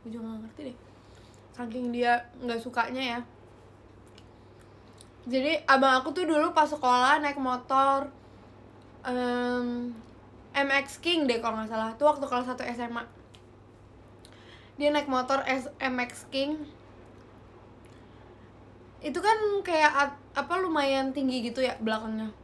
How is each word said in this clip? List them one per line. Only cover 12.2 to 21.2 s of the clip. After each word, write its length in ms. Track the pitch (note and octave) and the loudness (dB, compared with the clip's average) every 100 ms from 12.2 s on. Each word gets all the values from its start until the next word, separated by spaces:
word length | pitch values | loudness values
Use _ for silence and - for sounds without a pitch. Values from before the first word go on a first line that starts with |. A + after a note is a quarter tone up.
| C4 | -2
kelas 240 | B3 B3 | -4 -4
satu 160 | B3 B3 | -6 -6
S 160 | A#3+ | -6
M 160 | A#3+ A#3 | -6 -8
A. 80 | A#3 - - - - - - - - - - - - - - - - - | -10 -16 -20 -20 -20 -20 -20 -20 -20 -20 -20 -20 -20 -20 -20 -20 -20 0
Dia 80 | D4 | 2
naik 160 | D4 C#4+ | 2 2
motor 400 | B3+ B3+ C4+ - | -2 2 0 0
S-, 240 | C4 B3+ - | -2 -4 -6
M 240 | C4 B3+ | -4 -2
X 240 | B3 - - | -4 -8 -8
King. 320 | C4+ C#4 D4+ D4 - - - - - - - - - - - - - - - - - - - - - - - D4+ | -4 -2 -4 -8 -16 -20 -20 -20 -20 -20 -20 -20 -20 -20 -20 -20 -20 -20 -20 -20 -20 -20 -20 -20 -20 -20 -12 -8
Itu 160 | C#4 | -2
kan 160 | G4 A4 G#4+ G4+ | 2 4 2 0
kayak 300 | F#4 D#4+ D4+ | 0 4 6
at-, 280 | C#4+ C#4 - - | 4 0 -2 -8
apa, 200 | - C#4 F4 | -6 -2 -2
lumayan 560 | F#4 D#4 C#4 C4+ C4+ | 0 0 2 0 0
tinggi 320 | C4+ | -2